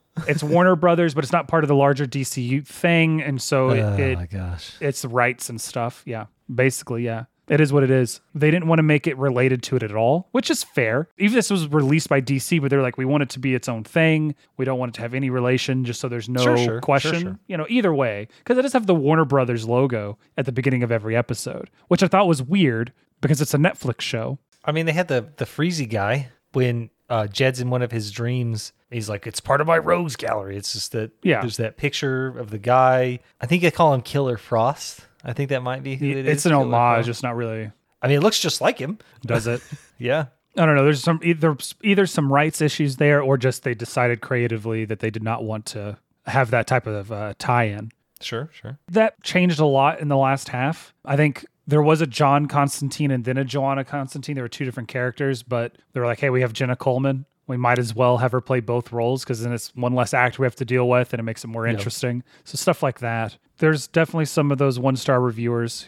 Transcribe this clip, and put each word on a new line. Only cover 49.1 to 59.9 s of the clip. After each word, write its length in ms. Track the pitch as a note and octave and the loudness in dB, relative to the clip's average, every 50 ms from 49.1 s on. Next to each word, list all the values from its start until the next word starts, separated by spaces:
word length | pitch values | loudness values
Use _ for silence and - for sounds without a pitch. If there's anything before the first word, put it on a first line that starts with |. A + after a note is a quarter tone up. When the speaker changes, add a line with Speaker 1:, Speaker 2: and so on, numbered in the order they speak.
| - _ - | 0 _ -8
Speaker 1:
changed 360 | - - F#3 F3+ F3+ E3 C#3+ | -2 2 2 4 4 4 4
a 60 | D#3 | 4
lot 340 | D3 C3+ C3+ C#3 D3 - - | 4 4 4 4 2 2 0
in 80 | D#3 D3 | -2 0
the 100 | C#3+ C3+ | 2 2
last 320 | C3+ C3+ C#3 C3 - - | 4 2 2 0 -4 -6
half. 440 | - B2 B2+ D3 E3 - - - _ _ - | -4 -2 -2 -2 -4 -6 -10 -18 _ _ -6
I 100 | - C#3 C#3 | -2 2 2
think 280 | D3+ D3 C3+ - - - _ _ _ - | 2 2 2 -2 -10 -20 _ _ _ 0
there 140 | C#3+ D3+ D3 | 2 4 4
was 180 | D3+ D#3+ D3+ | 4 4 4
a 60 | E3 C#3 | 2 -2
John 400 | A2+ - D3+ C3+ C#3 C#3+ D3+ C3+ | 0 2 4 4 4 4 2 0
Constantine 640 | - D3 C#3+ C#3+ - - C#3+ C3+ - - D3+ C#3 | 0 0 0 0 0 -4 -6 -6 -4 -4 -2 -2
and 120 | C3+ B2 A2+ | -2 -2 -2
then 120 | B2+ B2+ C3+ | -2 -2 -2
a 60 | C#3 | -4
Joanna 380 | B2+ C3+ C#3+ C3+ C3+ C3+ C3+ C3 | -4 -4 -2 -2 -2 -2 -2 -4
Constantine. 520 | - - C#3+ C3+ C3 - D3+ B2+ - D3 | -6 -8 -8 -8 -8 -10 -12 -10 -8 -8
There 80 | C3+ B2 | -8 -8
were 40 | A#2 | -8
two 160 | - - D3 | -8 -8 -8
different 240 | B2+ A#2 - A#2 - | -6 -6 -8 -10 -8
characters, 540 | - C3 B2 B2+ A#2+ - C#3+ C3+ C3+ A#2 - | -6 -4 -4 -4 -4 -2 -2 -2 -2 -4 -4
but 340 | - B2 A#2+ A#2 A#2+ - _ _ _ - | -4 -4 -4 -4 -4 -8 _ _ _ -6
they 60 | C3 | -2
were 60 | A#2+ A#2+ | -2 -2
like, 120 | A#2 - | 0 0
"Hey, 100 | - C#3 | 0 0
we 120 | B2+ B2+ | 2 2
have 120 | B2+ A#2+ A2+ | 0 0 0
Jenna 220 | - C#3 B2+ B2 | -2 -2 -2 -2
Coleman. 500 | - - C3+ B2 B2+ C3+ C#3 C3+ C3 C#3 - _ _ _ - | 0 0 0 0 2 0 0 0 -2 -6 -12 _ _ _ -8
We 100 | C3 B2 | -4 -2
might 200 | B2 A#2+ B2 B2 | 0 2 2 2
as 140 | B2 A2+ A2 | 0 -2 0
well 220 | A#2 B2+ B2 B2 A#2 | 2 2 2 4 2
have 140 | B2 B2+ | 2 0
her 100 | B2 B2+ | 0 -2
play 180 | - - C3 B2+ | -2 -2 -2 -2
both 320 | A2 G2+ A#2+ B2 A#2 - | -2 -2 -4 -4 -4 -4
roles 320 | A#2 A#2+ A#2 A#2+ C3 C3 - | -4 -2 -2 -2 -2 -2 -4
'cause 160 | - B2+ A2 | -6 -6 -6
then 100 | A2+ A#2+ A#2+ | -6 -6 -6
it's 220 | A2+ - - - | -6 -8 -12 -8
one 180 | B2+ B2 B2 | -4 -2 0